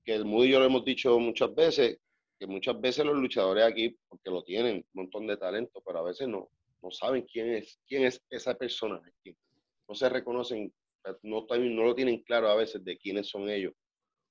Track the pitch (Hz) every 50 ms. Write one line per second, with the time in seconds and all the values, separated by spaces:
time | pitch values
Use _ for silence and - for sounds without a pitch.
0 | _ 117 110 107 107 101 104 113 123 131 135 131 131 131 131 127 107 131 127 -
1 | - 131 120 120 120 117 110 - 131 113 107 143 160 165 147 143 127 113 - -
2 | _ _ _ _ _ _ _ - 98 92 98 98 - 127 120 107 110 127 123 139
3 | 151 147 147 143 127 123 - 120 95 95 95 104 113 117 113 113 113 117 - _
4 | _ _ 95 90 - 95 92 87 82 - 90 107 120 120 107 87 - _ - 95
5 | 92 90 - 104 110 110 104 101 95 90 95 107 123 117 - 95 - 95 87 85
6 | 82 90 90 - 135 127 110 95 - - _ _ _ _ _ _ - 90 90 -
7 | - 117 135 127 - - - 117 113 117 117 107 101 - - _ _ - 135 139
8 | 131 123 127 - _ - - 113 - 127 120 - 131 117 - - 117 107 98 82
9 | 82 85 _ _ - 92 82 _ _ _ _ _ _ _ _ _ _ - 104 -
10 | 131 123 127 127 - 123 120 123 120 120 123 110 104 92 - _ _ _ _ _
11 | - 98 92 - - 107 110 110 110 110 123 120 123 123 113 113 113 120 120 123
12 | 131 127 120 117 - - 120 120 113 107 104 110 113 110 110 101 92 92 87 -
13 | - 101 95 101 101 - - 101 98 104 104 101 95 82 - _ _ _ _ _
14 | _ _ _ _ _ _